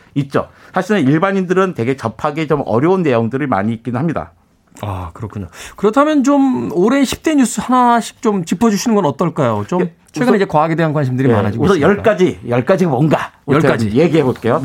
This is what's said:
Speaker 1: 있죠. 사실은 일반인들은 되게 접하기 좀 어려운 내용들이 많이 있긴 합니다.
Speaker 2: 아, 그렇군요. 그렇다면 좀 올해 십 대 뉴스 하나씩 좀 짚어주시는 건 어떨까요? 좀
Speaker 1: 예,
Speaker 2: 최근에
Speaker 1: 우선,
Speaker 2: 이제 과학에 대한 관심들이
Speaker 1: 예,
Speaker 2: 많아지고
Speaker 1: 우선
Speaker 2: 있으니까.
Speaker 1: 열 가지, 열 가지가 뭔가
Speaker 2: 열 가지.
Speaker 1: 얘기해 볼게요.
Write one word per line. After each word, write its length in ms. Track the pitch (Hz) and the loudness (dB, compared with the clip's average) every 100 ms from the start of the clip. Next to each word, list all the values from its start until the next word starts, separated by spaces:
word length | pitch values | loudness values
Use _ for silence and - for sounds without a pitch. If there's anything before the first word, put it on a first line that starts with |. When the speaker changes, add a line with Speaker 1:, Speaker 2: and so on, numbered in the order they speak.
| _ | _
Speaker 1:
있죠. 340 | 143 139 131 85 - - | -6 -4 -4 -4 -12 -8
사실은 260 | 190 180 208 131 | -6 -2 0 2
일반인들은 640 | 160 196 196 175 180 190 | 2 0 0 0 0 0
되게 240 | 151 117 131 | -2 -4 -4
접하기 500 | 113 - 151 147 156 | -6 -4 -6 -4 -2
좀 160 | 147 - | -2 0
어려운 360 | 123 160 190 | 0 2 2
내용들이 440 | 160 117 113 135 143 | 2 0 0 -4 -2
많이 260 | 98 104 | -2 -2
있긴 240 | 113 127 120 | -4 -6 -4
합니다. 360 | 165 120 78 _ _ _ _ - | -4 -6 -10 _ _ _ _ -12
Speaker 2:
아, 280 | 104 92 85 | -10 -8 -12
그렇군요. 320 | - 104 104 90 - - - | -12 -12 -10 -14 -16 -20 -4
그렇다면 460 | 202 277 302 302 | 0 2 2 2
좀 480 | 254 285 269 247 233 | 2 2 2 0 -4
올해 300 | 214 202 277 | 0 2 2
십 180 | 262 - | 0 -2
대 120 | 330 | 0
뉴스 280 | 294 233 - | 2 0 -2
하나씩 580 | - 254 247 233 226 - | 0 2 2 2 -2 -4
좀 240 | 233 202 | -2 -2
짚어주시는 500 | 165 170 233 202 247 | -2 0 0 0 0
건 120 | 208 160 | 2 0
어떨까요? 580 | - 175 165 123 104 101 | 0 -2 0 -2 -2 -2
좀 140 | 180 | -2
Speaker 1:
예, 140 | 175 - _ | -2 -6 _
Speaker 2:
최근에 200 | - 240 | -2 0
Speaker 1:
우선, 40 | 214 | 2
Speaker 2:
이제 80 | |
과학에 300 | 190 156 160 | 2 2 2
대한 180 | 165 160 | 0 0
관심들이 380 | 151 135 127 135 | 0 -2 0 2
Speaker 1:
예, 20 | |
Speaker 2:
많아지고 320 | 110 107 117 | 2 0 0
Speaker 1:
우선 140 | 147 185 | 2 4
Speaker 2:
있으니까. 100 | 147 | 2
Speaker 1:
열 140 | 202 | 2
가지, 380 | - 175 175 - 120 | 0 2 0 0 -4
열 180 | 120 120 | -2 0
가지가 240 | 190 180 | 0 0
뭔가 420 | 127 156 170 - - - | 0 0 0 -4 -12 -2
Speaker 2:
열 120 | 143 | 2
가지. 280 | 165 139 110 | 2 0 0
Speaker 1:
얘기해 300 | 113 165 160 | 2 2 2
볼게요. 400 | 131 - 113 139 | 0 -2 -2 0